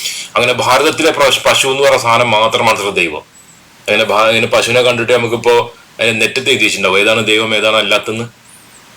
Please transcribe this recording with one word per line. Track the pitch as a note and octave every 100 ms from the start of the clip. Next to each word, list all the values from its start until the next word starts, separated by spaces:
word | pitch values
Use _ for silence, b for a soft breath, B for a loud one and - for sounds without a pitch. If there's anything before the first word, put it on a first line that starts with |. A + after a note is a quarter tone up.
| B B B G#2+
അങ്ങനെ | A#2+
ഭാരതത്തിലെ | A#2 A2+ C3+ D#3 D#3 D#3+
പശു, | C#3+ C3+ -
പശു | C3 - C3+
എന്ന് | C3+
പറയുന്ന | C#3 C3
സാധനം | A#2 A#2 A#2+
മാത്രമാണ് | G#2+ A2 A#2+ A2+ G#2
അത്ര | G2+
ദൈവം. | F#2 E2+ D2+ - _ - - - - -
അങ്ങനെ | G#2+
ഭാ-, | G#2+ G#2+ A2
ഇങ്ങനെ | A2+ -
പശുവിനെ | A#2+ G#2+ B2
കണ്ടിട്ട് | B2 A#2+ A#2
നമുക്കിപ്പോ | A#2+ A#2 A#2 A#2+ A#2+ A#2 B B -
അതിനെ | A2+ A2
നെറ്റത്ത് | A2 C3 C3
എഴുതി | A#2
വെച്ചിട്ടുണ്ടാവും | G#2+ F#2 G2 G2
ഏതാണ് | G#2+ A2+ G#2+
ദൈവം | G#2+ A2+ G#2+
ഏതാണ് | G#2+ A2
അല്ലാത്തെന്ന്. | G2+ G#2+ - A2+ A#2 - - - - - -